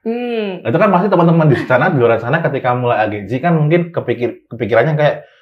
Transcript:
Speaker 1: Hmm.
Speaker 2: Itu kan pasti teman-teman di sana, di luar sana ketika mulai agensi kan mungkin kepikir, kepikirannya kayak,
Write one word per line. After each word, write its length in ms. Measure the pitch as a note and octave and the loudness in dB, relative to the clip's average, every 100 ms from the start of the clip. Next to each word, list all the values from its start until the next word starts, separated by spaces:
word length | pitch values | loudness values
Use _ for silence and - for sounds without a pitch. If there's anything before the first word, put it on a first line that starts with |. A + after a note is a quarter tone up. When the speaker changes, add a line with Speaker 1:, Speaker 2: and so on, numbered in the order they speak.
Speaker 1:
Hmm. 600 | A3 A#3+ B3 A#3 G#3 F3 | -8 -6 -6 -4 -6 -6
Speaker 2:
Itu 140 | A2+ D#3+ | -4 0
kan 120 | G#3 | 2
pasti 180 | F3+ G3+ | 2 2
teman-teman 420 | F#3 E3+ E3 D#3 | 2 4 4 4
di 80 | B2 | 2
sana, 280 | - B2 F3 | 2 0 2
di 80 | D3+ | 2
luar 200 | A#2 A2+ | 2 2
sana 240 | A#2+ E3 | 0 -2
ketika 320 | D#3 C3 B2+ | -2 -2 -2
mulai 300 | B2 B2 A2 | 0 0 0
agensi 340 | G#2+ G#2 F#2+ B2+ | 0 -4 -6 -4
kan 140 | E3+ | 0
mungkin 360 | E3 D3+ F3 E3+ | 0 2 0 0
kepikir, 560 | - B2 A#2+ A#2+ - _ | -4 -4 -2 -4 -6 _
kepikirannya 480 | A2+ A2 A#2 D3 | -8 0 2 2
kayak, 220 | D3+ D3 - - _ | 2 0 -2 -8 _